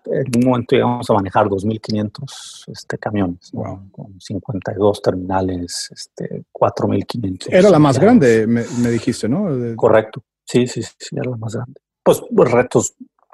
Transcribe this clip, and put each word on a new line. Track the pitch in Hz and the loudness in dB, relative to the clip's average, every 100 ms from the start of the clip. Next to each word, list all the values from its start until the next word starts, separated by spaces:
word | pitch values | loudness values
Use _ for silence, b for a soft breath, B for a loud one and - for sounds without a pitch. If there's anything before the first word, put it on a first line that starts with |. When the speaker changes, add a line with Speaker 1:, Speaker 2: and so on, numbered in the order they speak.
| - | -6
Speaker 1:
en | 117 123 120 | -4 0 0
un | 127 | 2
momento | 123 113 123 | 0 2 2
llegamos | 117 123 117 | 2 -2 0
a | |
manejar | 107 95 110 107 | 0 0 0 0
dos | 98 | 0
mil | 104 110 | -4 -6
quinientos, | - 107 107 - 135 - - - - | -4 -4 -4 -8 -16 -16 -18 -20 -18
este, | - - - | -16 -12 -8
camiones, | 113 104 92 87 - | -4 -2 -2 -4 -12
¿no? | - | -10
Speaker 2:
Wow. | - 95 98 | -10 -12 -16
Speaker 1:
Con | - 104 95 | -20 -18 -16
cincuenta | - 98 - 95 110 | -10 -10 -8 -8 -6
y | 98 | 0
dos | 104 101 | 0 2
terminales, | - 92 92 95 95 87 87 - - | -2 -2 -2 -2 -2 -4 -8 -10 -12
este, | - - - - - - | -16 -18 -12 -12 -12 -10
cuatro | - 107 - 104 | -2 -2 0 -2
mil | 104 - | -2 -4
quinientos | 120 98 92 - | -6 -6 -6 0
Speaker 2:
Era | 190 202 | 4 6
la | 156 | 6
más | 147 127 | 6 4
Speaker 1:
empleados. | 196 247 | 6 6
Speaker 2:
grande, | 127 113 110 | 6 4 4
me, | 117 113 120 | 0 -2 -4
me | 120 | -2
dijiste, | 117 127 110 110 | -2 -2 -4 -2
¿no? | 165 202 131 | -2 -2 -2
De | 120 113 | -4 0
Speaker 1:
Correcto. | 117 107 107 - - _ - | 4 4 2 -8 -18 _ -2
Sí, | 127 120 | 0 0
sí, | - | -4
sí, | - - | -10 -12
sí, | - 135 | -12 -8
era | 123 | -6
la | 117 | -6
más | 113 113 | -8 -8
grande. | 123 - _ _ | -10 -16 _ _
Pues, | - - - | 2 2 2
pues, | 214 135 | 2 4
retos, | 117 123 123 - - - _ _ | 4 2 2 0 -6 -20 _ _